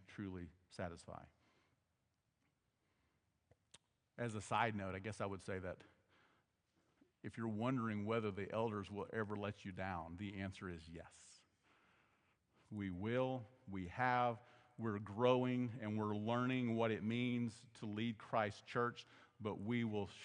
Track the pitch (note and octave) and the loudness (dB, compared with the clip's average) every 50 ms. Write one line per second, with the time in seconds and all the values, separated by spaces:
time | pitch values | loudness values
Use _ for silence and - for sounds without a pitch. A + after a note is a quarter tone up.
0 | - - - - G#2 F#2+ F#2 F2+ F2 E2+ - _ _ _ - - F#2+ F2 E2+ - | -12 -16 -10 -8 -6 -6 -6 -6 -8 -10 -12 _ _ _ -8 -6 -6 -6 -6 -10
1 | - - - - - - _ _ _ _ _ _ _ _ _ _ _ _ _ _ | -12 -14 -14 -14 -14 -18 _ _ _ _ _ _ _ _ _ _ _ _ _ _
2 | _ _ _ _ _ _ _ _ _ _ _ _ _ _ _ _ _ _ _ _ | _ _ _ _ _ _ _ _ _ _ _ _ _ _ _ _ _ _ _ _
3 | _ _ _ _ _ _ _ _ _ _ - _ _ _ - - _ _ _ _ | _ _ _ _ _ _ _ _ _ _ -20 _ _ _ -20 -20 _ _ _ _
4 | _ _ _ - A#2+ A#2+ G#2 G#2+ G2 - A#2 G#2+ A2+ A#2 G#2+ G#2 G2 F#2+ F#2 F#2+ | _ _ _ -4 -4 -2 -2 -4 -2 2 4 4 4 4 2 0 -2 -2 -4 -4
5 | F#2+ G#2+ G#2 - G#2+ G2+ G2 F#2 - - G2+ F#2+ F#2 F#2 E2+ - - - - _ | -4 -6 -4 -2 -4 -4 -4 -6 -6 -6 -6 -4 -4 -6 -8 -8 -12 -20 -20 _
6 | _ _ _ _ _ _ _ _ _ _ _ _ _ _ _ _ _ _ _ _ | _ _ _ _ _ _ _ _ _ _ _ _ _ _ _ _ _ _ _ _
7 | - _ _ _ - G#2+ - - A2+ A2+ G#2+ G#2 A2+ B2 C3+ B2+ A2+ A2+ G#2 G#2 | -20 _ _ _ -10 -10 -6 -4 -2 -2 0 2 2 2 2 2 2 0 0 0
8 | G2+ G#2 A2+ A#2 A2 G#2+ F#2+ F#2+ G2 - - A2 A2+ A#2 G#2 G#2 G2 - G2+ G2+ | 0 2 2 2 2 0 -2 -2 -4 -2 0 0 2 2 0 -2 -4 -4 -4 -6
9 | F#2+ - - A2+ A2 G2+ G#2 G2+ G2+ G2+ G#2 - - G2+ F#2+ F#2 F#2+ F#2+ F#2+ E2+ | -6 -4 -2 -2 -2 0 -2 -2 -2 -2 -4 -4 -8 -8 -6 -4 -4 -2 -2 -4
10 | D#2+ E2 E2+ F2 G#2 G2+ G#2 G2 G2 G2 F#2+ - G2+ F#2 F2 E2+ D#2+ D#2+ E2 E2 | -4 -6 -6 -6 -6 -6 -4 -4 -4 -4 -4 -6 -6 -6 -6 -8 -10 -12 -12 -12
11 | D#2+ - - - - - - - - _ _ _ _ _ - _ _ _ _ _ | -12 -14 -16 -20 -20 -20 -20 -20 -20 _ _ _ _ _ -20 _ _ _ _ _
12 | _ _ _ _ _ _ _ _ _ _ _ _ _ _ A2 G#2 G2+ G2 F2+ F2 | _ _ _ _ _ _ _ _ _ _ _ _ _ _ -6 -2 -2 -2 -2 -2
13 | G2 A2 A#2 B2+ C3 C3 C3 B2+ A2+ - - - - - F#2+ G2 F#2 E2+ F2 B2 | -2 0 2 2 2 2 0 -2 -6 -10 -16 -18 -12 -8 -6 -6 -6 -6 0 2
14 | B2 B2+ B2 B2 B2 A#2+ A#2 A2 - - - - - - - - A2+ A#2 G#2 G2+ | 4 4 6 6 4 4 2 -2 -8 -18 -20 -20 -20 -20 -8 -2 -2 0 0 0
15 | G#2+ G#2+ G2+ G#2 B2 B2 B2+ B2+ B2+ B2+ B2+ B2 B2 A#2+ A2 B2 G#2+ G#2 G#2 G#2+ | -2 -4 0 6 8 8 8 8 6 4 4 2 2 0 -2 -4 -2 0 0 2
16 | G#2+ G#2+ G#2 G#2 G#2 A2 A#2 A#2+ B2 B2 C3 B2+ B2 A#2+ A2+ A2+ A#2 A2+ A2 F2+ | 2 2 2 0 2 2 4 4 4 4 4 2 2 2 4 4 4 4 4 2
17 | F#2 A2 A2+ A#2+ B2 B2 A#2+ A#2+ A#2+ A#2 G#2 - - - - - - A2 G#2 G#2+ | 2 0 2 2 2 2 2 2 0 -2 -2 -8 -16 -20 -14 -10 -6 -4 -2 0
18 | A2+ A#2+ A2+ G#2+ - - - A#2 G#2+ G#2 G2+ - - - - B2 A#2+ A#2+ A#2 - | 0 0 -2 -4 -6 0 2 4 4 2 0 -6 -12 -4 0 2 2 2 0 -4
19 | - - - - - - _ _ G#2 G#2+ F#2+ - G2 G#2+ A#2+ A#2+ A#2 A2+ G#2+ G#2 | -14 -16 -20 -20 -20 -20 _ _ -4 -2 -2 -2 -2 0 2 2 2 2 0 0
20 | G2 E2+ - - | -2 -2 -6 -12